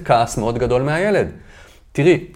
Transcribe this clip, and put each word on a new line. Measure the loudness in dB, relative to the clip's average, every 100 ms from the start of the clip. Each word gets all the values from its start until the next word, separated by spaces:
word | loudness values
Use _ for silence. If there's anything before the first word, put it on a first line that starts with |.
| 0
כעס | 2 2 -2
מאוד | -4 -2
גדול | 0 0
מהילד. | 0 -2 0 0 -2 -6 -20 -20 -20 -20 -10
תראי, | 0 2 2 0